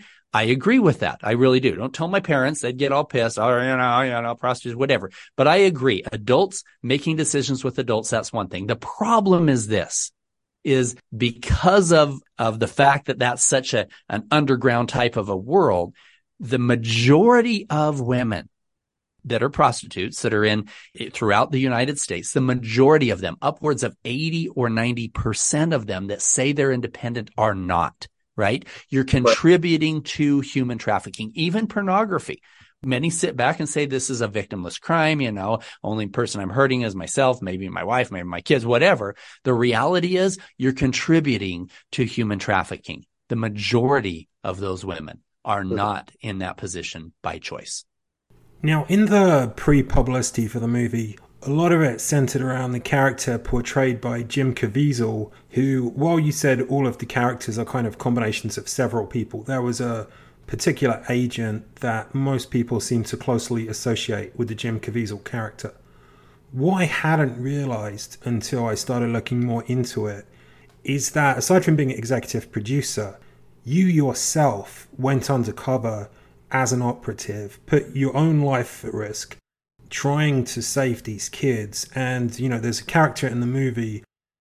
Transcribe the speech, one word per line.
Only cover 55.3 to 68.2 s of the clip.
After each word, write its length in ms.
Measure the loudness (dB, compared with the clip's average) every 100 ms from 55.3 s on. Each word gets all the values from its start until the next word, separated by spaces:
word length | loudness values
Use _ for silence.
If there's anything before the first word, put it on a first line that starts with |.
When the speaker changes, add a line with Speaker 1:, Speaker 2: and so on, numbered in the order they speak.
| -12 _
Speaker 3:
who, 420 | 0 2 2 -2 0
while 220 | 2 2
you 140 | 2
said 300 | 2 2 2 0
all 180 | 0 0
of 120 | -2
the 60 | -6
characters 540 | 0 0 -2 -6 -6
are 60 | -4
kind 200 | -4 -4
of 120 | -4
combinations 600 | -2 0 0 -2 -6 -8
of 120 | -6
several 360 | -2 -2 -2 -4
people, 380 | -4 -6 -8
there 180 | -6 -4
was 200 | -2 -2
a 260 | -4 -6 -10 -18 -20 _ -10
particular 560 | -4 0 2 2 0 0
agent 640 | 0 0 -2 -4 -6 -10 -8
that 380 | -4 -4 -4 -2
most 340 | 0 -2 -2
people 300 | -2 0 -2
seem 240 | -2 -2
to 140 | -2 -6
closely 500 | -2 -2 -2 -4 -6
associate 640 | -6 -4 -4 -2 -6 -6 -6
with 100 | -6
the 80 | -4
Jim 240 | -6 -6
Caviezel 460 | -4 -4 -4 -6 -8
character. 480 | -8 -8 -10 -14 -14 _ -20 _ _ -20 _ _
What 300 | -2 0 2
I 20 | 0
hadn't 560 | 0 2 2 2 -2
realized 760 | -6 -4 -4 -4 -6 -10 -14 -10